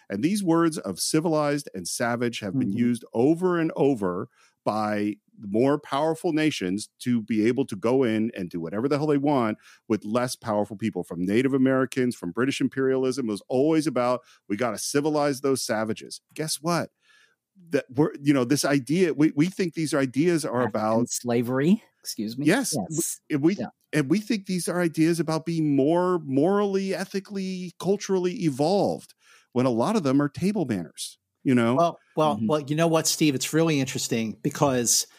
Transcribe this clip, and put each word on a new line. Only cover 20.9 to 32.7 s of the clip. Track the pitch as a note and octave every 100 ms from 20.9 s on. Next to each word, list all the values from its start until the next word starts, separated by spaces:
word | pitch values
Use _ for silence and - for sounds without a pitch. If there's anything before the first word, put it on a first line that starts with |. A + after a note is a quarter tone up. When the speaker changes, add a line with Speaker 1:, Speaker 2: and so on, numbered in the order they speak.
| A2+ B2
Speaker 3:
slavery. | - A#2+ A#2+ A#2+ C3 D3+ G#3 - _
Excuse | - - G#2+ A#2+
me. | D3
Speaker 1:
Yes. | A#3 B3+ - G2+
Speaker 3:
Yes. | D3+ - - -
Speaker 1:
We, | D3
we | D#3+
Speaker 3:
Yeah. | G3 A2+ - _
Speaker 1:
and | D3+ C3
we | G3
think | G#3 A3+ G3
these | F3+ F3
are | F3
ideas | F3 E3 D#3+ E3+
about | D#3+ D#3+ E3
being | E3 D3+ C#3
more | C#3 E3+ F3+ F3+
morally, | D3 C3+ E3 G3+ G3+ G3 F#3+ F3
ethically, | F#3+ G3 G3 G3 F#3+ F#3 F3+ -
culturally | E3+ G3+ - F#3+ F3+ F3+
evolved | E3 B2+ D3+ G3+ B2+ D#2 - _ _ - _
when | B2 C3
a |
lot | A2+ C#3+
of | A3
them | C#3+ C#3
are | C#3+
table | - F3+ G#3
manners, | C3+ G2+ E2 - - - _ _
you | -
know? | B2 A#2 C3+
Speaker 2:
Well, | E3+ - _ -
well, | D#3 G#2+
Speaker 3:
Mm-hmm. | -
Speaker 2:
well, | D#3
you | C3+